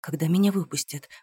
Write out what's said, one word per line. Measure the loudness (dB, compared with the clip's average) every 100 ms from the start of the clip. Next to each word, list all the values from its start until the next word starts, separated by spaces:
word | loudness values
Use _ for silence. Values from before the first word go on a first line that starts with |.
«Когда | -8 -2 2
меня | 4 4
выпустят? | 2 -4 -6 -8 -12 -16 -20